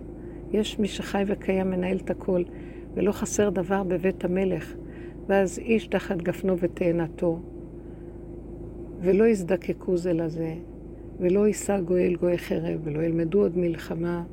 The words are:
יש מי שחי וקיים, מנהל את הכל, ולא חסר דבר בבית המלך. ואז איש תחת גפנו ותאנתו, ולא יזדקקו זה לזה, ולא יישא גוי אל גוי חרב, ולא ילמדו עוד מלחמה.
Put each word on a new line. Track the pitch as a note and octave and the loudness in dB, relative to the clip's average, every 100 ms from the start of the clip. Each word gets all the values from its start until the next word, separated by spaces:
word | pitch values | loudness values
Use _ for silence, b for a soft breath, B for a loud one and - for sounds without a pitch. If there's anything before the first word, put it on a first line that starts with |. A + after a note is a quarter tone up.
| - B B B B | -12 B B B B
יש | G#3+ G#3 - | 0 0 0
מי | G3+ | -2
שחי | - E3 G3+ G3 | -2 -2 0 0
וקיים, | G3+ - F#3+ F#3+ | 0 0 2 2
מנהל | F#3 F3+ F#3+ | 0 0 0
את | - | -2
הכל, | F3+ - F3+ F3 B B B B | -4 0 0 0 B B B B
ולא | - F#3 | 0 0
חסר | G3 G#3+ - G#3 | 2 0 2 4
דבר | F#3 E3+ G3 | 2 0 0
בבית | F#3 F3 F#3+ F3 F3 | 0 0 0 0 0
המלך. | F3+ F#3+ E3 - - B B B B - | 2 2 0 -4 -10 B B B B 2
ואז | G3 F#3 - | 4 4 0
איש | - A3 - | 2 2 2
תחת | F#3+ - F#3 | -2 0 -2
גפנו | E3+ E3+ F#3+ F3+ | -2 0 0 2
ותאנתו, | F3 - F3+ E3+ D#3+ - F3 E3+ - - - B B B B B B B - - - - - - | 0 2 2 2 0 0 0 0 -4 -12 -14 B B B B B B B -12 -12 -12 -12 -12 -2
ולא | F3+ F#3+ A3+ | 4 6 6
יזדקקו | G#3 E3+ F3+ - - - F3 | 6 2 0 0 -4 0 0
זה | F3+ | 2
לזה, | E3 E3 D#3+ D#3+ E3 - - - B B - | 0 0 -2 -4 -6 -10 -14 -14 B B -2
ולא | F3+ G3 G#3+ | 2 6 4
יישא | F#3+ - G3+ | 2 2 0
גוי | E3+ F3+ F3+ | 2 4 4
אל | E3+ | 4
גוי | F3+ E3+ | 2 2
חרב, | - E3+ E3 E3 | 0 -2 0 -2
ולא | D#3+ D3 | -2 0
ילמדו | E3 E3 E3 G3 | 0 2 2 4
עוד | G3+ E3+ | 4 4
מלחמה. | F3 E3 - E3 E3+ F3 E3+ | 0 0 -4 -4 -2 -2 -6